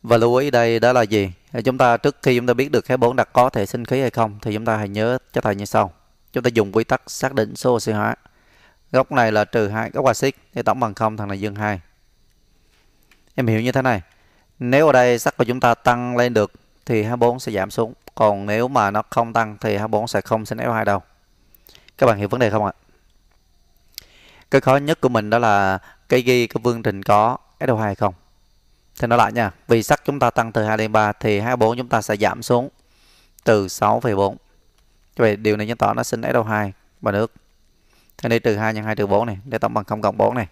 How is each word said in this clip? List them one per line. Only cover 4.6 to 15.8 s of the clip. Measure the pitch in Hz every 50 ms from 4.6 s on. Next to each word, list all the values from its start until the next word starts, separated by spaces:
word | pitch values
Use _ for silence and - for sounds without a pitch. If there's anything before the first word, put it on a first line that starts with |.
| 113
ta | 117 110
hãy | 107 107 98
nhớ | 101 104 107 117 123 135 _ _
cho | - 120
thầy | - 110 101
như | 98 101
sau. | - - 107 107 92 - _ _ _ _ _ _ _
Chúng | - 131 123
ta | 123 117
dùng | 113 104 101
quy | 95 113 113
tắc | - 131 127 _
xác | - - - - 131 -
định | 107 110 104 -
số | - - 127 123
oxy | 113 - 110
hóa. | 110 104 104 110 117 _ _ _ _ _ _ _ _ _ _ _ _ _ _ _
Góc | - 127 135 _
này | 147 131 120 110
là | 107 107 104
trừ | - - 120 107 101
hai, | 104 110 117 -
góc | - - 135
axit | 131 110 - - 139 - _ _ _ _
thì | 123
tổng | 113 110 104 131
bằng | 123 110 98
không, | - 113 110 107
thằng | 107 104 101
này | 98 98
dương | 101 107 101
hai. | 98 107 104 101 90 - _ _ _ _ _ _ _ _ _ _ _ _ _ _ _ _ _ _ _ _ _ _ _ _ _ _ _ _ _ _
Em | - 131
hiểu | 117 113 110
như | 117 123
thế | - 139
này. | 127 131 117 95 - _ _ _ _ _ _ _ _ _ _ _
Nếu | 131 123 127 143 160
ở | 156
đây | 135 127 123 123 120 117
sắt | - 147 -
của | - 123
chúng | 113 123 127
ta | - 120 117
tăng | _